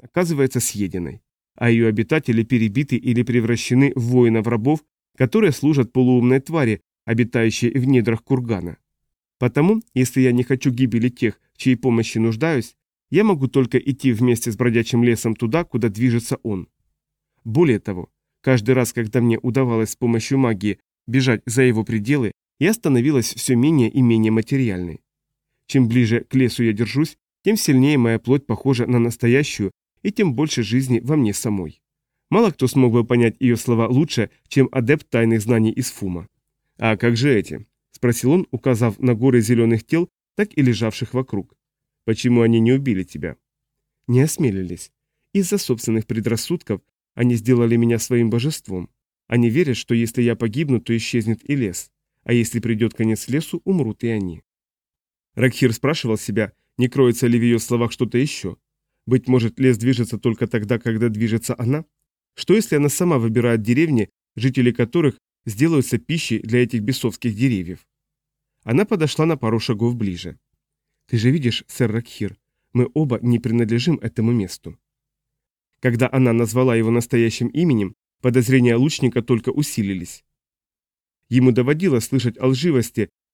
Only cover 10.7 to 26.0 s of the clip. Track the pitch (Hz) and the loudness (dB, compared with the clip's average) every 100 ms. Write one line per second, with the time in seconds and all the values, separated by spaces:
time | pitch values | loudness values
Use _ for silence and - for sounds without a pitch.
10.7 | 120 127 113 123 - 113 - _ _ 131 | 0 0 2 -2 -2 -4 -4 _ _ 0
11.7 | 120 131 117 107 113 113 110 160 143 - | 2 2 0 0 0 0 0 -2 -2 -4
12.7 | _ _ _ _ 156 220 170 131 139 123 | _ _ _ _ 0 2 2 0 0 2
13.7 | 127 - 131 135 110 123 117 120 101 123 | 0 -2 -2 0 2 2 0 -2 -2 0
14.7 | 117 113 120 120 113 117 107 117 120 175 | 0 0 2 2 2 -2 -2 -2 -2 -2
15.7 | 120 113 101 123 117 - 131 117 95 - | -2 -4 0 0 0 -4 -8 -6 -8 -10
16.7 | _ _ _ _ _ _ _ 113 110 170 | _ _ _ _ _ _ _ -4 2 4
17.7 | 107 - 90 - _ _ _ - 127 107 | 2 -2 -10 -10 _ _ _ 2 2 4
18.7 | 127 120 - 110 123 117 113 127 123 127 | 2 2 -2 -2 0 2 2 0 0 0
19.7 | 113 110 - 123 117 - 135 127 101 104 | 0 -2 -2 -2 -2 -2 0 0 0 -4
20.7 | 92 _ _ - 131 131 110 - 110 127 | -6 _ _ -4 0 0 0 -2 2 2
21.7 | 113 104 113 104 143 107 - _ - 165 | 2 -2 -4 -2 -2 -2 -8 _ -2 0
22.7 | 226 160 127 135 139 110 - - 120 143 | 0 0 2 2 0 -2 -6 0 2 4
23.7 | 160 113 139 123 113 110 110 110 135 120 | 4 2 2 2 4 2 0 -2 -2 -2
24.7 | 90 87 80 _ _ _ _ _ _ _ | -4 -8 -12 _ _ _ _ _ _ _
25.7 | 135 117 123 | 2 2 4